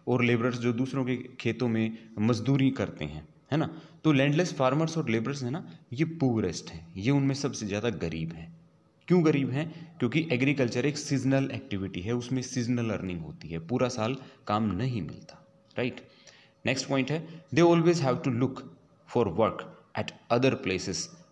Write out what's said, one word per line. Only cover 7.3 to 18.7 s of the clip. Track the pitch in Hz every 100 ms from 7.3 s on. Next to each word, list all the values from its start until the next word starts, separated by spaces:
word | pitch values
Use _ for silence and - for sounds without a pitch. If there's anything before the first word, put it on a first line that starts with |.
सबसे | 135 139 113 104
ज़्यादा | 101 117
गरीब | 90 82 80 82
हैं। | - - - _ _ _ _ -
क्यों | 180
गरीब | 156 139 127
हैं? | 135 160 - - -
क्योंकि | 120 131 -
एग्रीकल्चर | 123 135 139 120 110 139
एक | 147
सीजनल | - 139 131 135 135
एक्टिविटी | 107 - 98 95 87
है, | 98
उसमें | 123 120 127
सीजनल | 127 127 117 120 113
अर्निंग | 98 95 87
होती | 76 73 76
है, | 82
पूरा | - 123 127
साल | 120 110 - - - -
काम | 107
नहीं | 110 92 131 117
मिलता, | 76 - - - - _ _ -
राइट। | 123 - - - - - _ _ 113
नेक्स्ट | 131 -
पॉइंट | 135 127
है, | 156 - - -
they | 123 170
always | 170 165 170
have | 135 123
to | 139
look | 117 127 - -